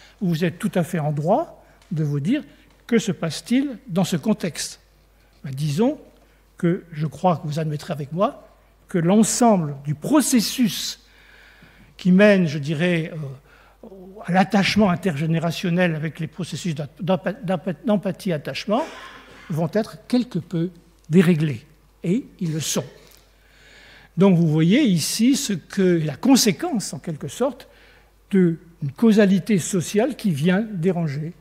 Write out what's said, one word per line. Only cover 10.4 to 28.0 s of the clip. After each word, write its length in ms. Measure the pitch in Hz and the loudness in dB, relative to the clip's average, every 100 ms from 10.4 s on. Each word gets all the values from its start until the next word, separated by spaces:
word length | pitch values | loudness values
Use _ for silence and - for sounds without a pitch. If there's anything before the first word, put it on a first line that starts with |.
| - - 226 - - - _ _ - - - - - - - - | 0 0 -2 -2 -10 -12 _ _ -20 -20 -20 -20 -20 -20 -20 -2
qui 160 | 185 | 4
mène, 340 | 185 208 196 170 | 6 8 6 2
je 120 | 151 | -2
dirais, 520 | 143 147 180 170 160 | -4 -2 0 0 -4
euh, 720 | 156 139 131 _ _ _ _ - - 185 - - | -8 -12 -14 _ _ _ _ -20 -20 -20 -14 0
à 60 | |
l'attachement 580 | 185 196 202 185 208 208 | 2 4 2 2 4 4
intergénérationnel 1080 | 170 190 139 160 165 165 - 180 170 180 156 | 2 -2 -2 0 0 -2 -2 0 2 0 0
avec 240 | 156 - | -6 -8
les 80 | 160 | -10
processus 460 | - - 147 180 147 143 - | -8 -10 -8 -6 -6 -8 -6
d'empa-, 320 | 180 190 180 220 | -2 -2 -2 -6
d'empa-, 300 | 190 185 196 156 247 | -6 -4 -6 -6 -2
d'empathie-attachement 960 | 208 190 - 196 156 147 139 - 226 330 - - - - - - | -2 -2 -6 -4 -6 -6 -8 -4 -4 -4 -10 -20 -20 -20 -18 -8
vont 200 | 156 165 | -4 -2
être 240 | 208 220 - - | -2 -4 -8 -4
quelque 320 | 247 247 170 | -2 -2 -6
peu 320 | - 165 175 - _ _ - | -6 -4 -6 -8 _ _ 0
déréglés. 560 | 165 175 156 156 110 - _ _ _ | 4 4 4 0 -4 -12 _ _ _
Et 220 | - 220 - - | -4 -4 -6 -8
ils 140 | 170 | -6
le 60 | 156 | -4
sont. 260 | - - - - - - _ _ _ _ - - - - - 165 | -4 -6 -6 -12 -20 -20 _ _ _ _ -20 -20 -20 -20 -8 2
Donc 220 | 196 170 | 6 6
vous 100 | 170 | 4
voyez 360 | 156 165 240 | 4 4 4
ici 520 | 254 175 - - 240 269 | 4 2 0 0 2 2
ce 180 | - | -2
que, 480 | 175 - - 185 170 151 | -6 -6 0 2 2 -2
la 100 | 139 | -2
conséquence, 800 | 240 254 220 160 349 240 - | 4 4 4 0 -2 -4 -6
en 60 | 170 | -10
quelque 280 | - 147 147 | -10 -10 -8
sorte, 400 | - 269 - - _ - _ | -4 -4 -4 -18 _ -20 _